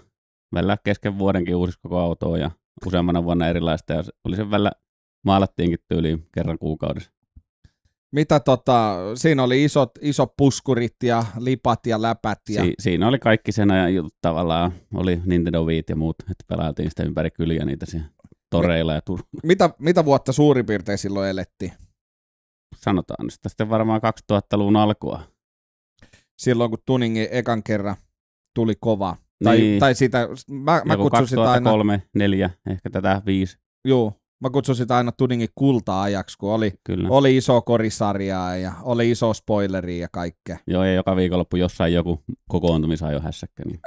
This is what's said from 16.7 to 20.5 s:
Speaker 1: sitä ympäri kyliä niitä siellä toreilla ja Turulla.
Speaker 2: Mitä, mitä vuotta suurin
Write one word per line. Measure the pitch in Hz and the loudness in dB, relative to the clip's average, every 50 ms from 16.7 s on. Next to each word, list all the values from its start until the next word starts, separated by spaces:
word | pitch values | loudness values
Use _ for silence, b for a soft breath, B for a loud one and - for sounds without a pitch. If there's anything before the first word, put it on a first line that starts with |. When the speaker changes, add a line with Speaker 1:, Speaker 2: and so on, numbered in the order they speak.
| 73 - 87 82 | -4 -4 -6 -6
Speaker 1:
sitä | - - 85 | -4 -4 -6
ympäri | 78 80 82 80 82 | -4 -2 -2 -4 -4
kyliä | - - 87 82 82 78 - | -4 -4 -2 -2 -2 -2 -2
niitä | 71 69 67 - | -4 -6 -6 -8
siellä | - - 82 76 73 _ _ _ - _ _ _ _ | -10 -10 -10 -10 -10 _ _ _ -20 _ _ _ _
toreilla | - 85 85 87 85 82 82 82 78 | -2 0 2 2 2 2 0 0 -2
ja | 78 | -2
Turulla. | - - 92 85 - - - - - | -4 -6 -8 -8 -10 -12 -16 -8 0
Speaker 2:
Mitä, | 156 170 190 196 165 - _ | 0 2 4 4 2 0 _
mitä | 131 160 180 180 160 | 0 2 2 2 4
vuotta | 139 139 135 - - 131 | 4 2 2 2 -2 2
suurin | - 147 147 | 4 4 4